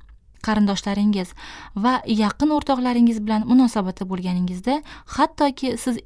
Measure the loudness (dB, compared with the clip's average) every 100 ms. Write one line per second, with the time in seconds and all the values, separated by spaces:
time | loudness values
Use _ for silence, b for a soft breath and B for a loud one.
0 | -20 -20 _ -10 -2 2 2 0 -2 0
1 | 2 0 -2 -10 B B B -2 0 0
2 | 0 0 0 0 0 0 0 0 0 4
3 | 4 2 -2 -2 4 4 4 2 -4 -6
4 | -6 -6 -4 -2 -2 -4 -2 -4 -4 B
5 | B -2 0 2 -2 0 -6 -4 -4 -4